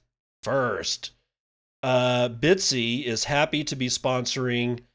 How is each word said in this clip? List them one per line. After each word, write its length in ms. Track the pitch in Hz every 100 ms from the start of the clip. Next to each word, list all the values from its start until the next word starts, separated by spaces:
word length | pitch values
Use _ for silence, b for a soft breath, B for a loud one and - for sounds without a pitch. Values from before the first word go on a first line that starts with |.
| _ _ _ _
first. 640 | - 135 123 95 - - - - _ _ _ _ _ _
Uh, 460 | 135 127 123 123 123
Bitsy 760 | 117 147 190 - 131 117 120
is 200 | 131 113
happy 400 | - 143 151 147
to 100 | 151
be 140 | 135 123
sponsoring 920 | - 131 127 123 - 127 120 120 120 -